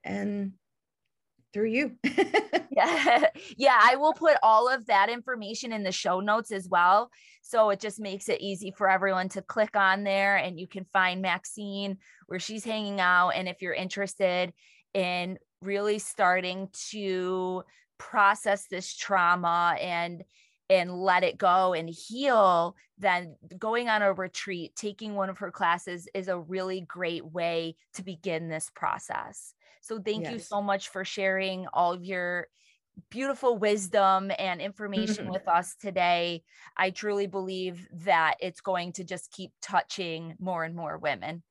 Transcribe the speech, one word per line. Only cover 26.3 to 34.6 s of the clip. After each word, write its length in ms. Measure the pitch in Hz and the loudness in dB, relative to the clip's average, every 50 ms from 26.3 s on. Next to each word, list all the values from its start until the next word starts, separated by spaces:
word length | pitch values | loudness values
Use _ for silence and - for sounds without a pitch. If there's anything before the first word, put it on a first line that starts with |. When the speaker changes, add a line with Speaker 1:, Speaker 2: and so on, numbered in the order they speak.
| 185 175 | -4 -4
Speaker 2:
really 440 | 160 156 185 190 185 190 185 190 | -4 -6 -6 -6 -4 -4 -6 -8
great 440 | 175 - - 175 180 165 170 165 - | -8 -12 -10 -6 -6 -4 -4 -6 -8
way 480 | 160 156 175 170 170 170 165 165 165 160 _ _ _ - | -8 -6 -4 -4 -2 -2 -2 -4 -6 -10 _ _ _ -16
to 100 | - 185 | -14 -12
begin 440 | 190 180 160 - 190 165 160 170 165 | -12 -14 -8 -6 -6 -4 -4 -4 -6
this 220 | 156 156 - - _ | -6 -8 -8 -10 _
process. 760 | - - - - - - - - - - - 202 - - - _ _ _ _ _ _ | -4 -4 -4 -4 -4 -8 -10 -10 -10 -10 -12 -16 -18 -20 -20 _ _ _ _ _ _
So 180 | _ - 226 220 | _ -10 -10 -8
thank 260 | 190 220 214 190 165 | -4 -4 -4 -4 -4
you 100 | 147 240 | -8 -8
Speaker 1:
Yes. 120 | 220 - - | -10 -10 -6
Speaker 2:
so 140 | 208 202 | -4 -4
much 260 | 202 202 196 196 - - | 0 0 -2 -2 -4 -8
for 160 | - 185 190 | -10 -8 -8
sharing 600 | - - 208 190 190 190 190 190 190 185 185 185 - | -8 -6 -2 0 0 0 0 -2 -2 -4 -6 -8 -4
all 200 | - - 175 175 | 0 2 2 2
of 120 | 175 180 175 | 0 -4 -6
your 420 | 185 190 180 175 175 180 175 - _ _ _ _ _ _ _ _ _ _ - - _ | -8 -6 -4 -4 -4 -4 -4 -6 _ _ _ _ _ _ _ _ _ _ -20 -20 _
beautiful 460 | - 233 269 269 269 254 - 247 240 | -8 -6 -4 -4 -4 0 2 2 2
wisdom 760 | 202 214 208 208 214 196 180 - 208 196 190 190 190 196 196 190 - | 4 2 2 2 0 -2 0 2 4 6 6 4 4 2 -2 -4 -2
and 220 | 190 190 175 165 | -2 -4 -4 -4